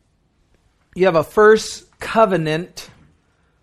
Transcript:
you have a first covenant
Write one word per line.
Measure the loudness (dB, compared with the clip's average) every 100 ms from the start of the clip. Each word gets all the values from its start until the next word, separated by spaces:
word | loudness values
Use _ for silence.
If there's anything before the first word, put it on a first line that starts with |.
| _ _ _ _ _ _ _ _ _
you | -2 0
have | 0
a |
first | -2 2 4 4 0 -16 _ _
covenant | -6 0 0 0 -4 -6 -8 -18 -20 _ _ _ _ _ _ _